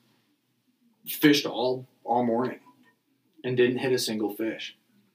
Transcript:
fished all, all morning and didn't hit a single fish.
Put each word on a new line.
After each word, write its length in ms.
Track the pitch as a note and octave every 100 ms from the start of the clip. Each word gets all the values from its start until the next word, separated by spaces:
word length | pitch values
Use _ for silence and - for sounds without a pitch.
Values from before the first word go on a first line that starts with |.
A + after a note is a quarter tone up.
| _ _ _ _ _ _ _ _ _ _ -
fished 380 | - D3+ C#3+ C3+
all, 400 | A2 B2+ C3 - _
all 200 | - A#2+
morning 360 | A#2+ A#2 B2+ - - _ _ _ _ _ _ _
and 120 | - B2+
didn't 220 | B2 B2+
hit 140 | C3+
a 60 | B2
single 360 | A#2+ A2 G2+
fish. 420 | - A2+ G2+ - - _ _ _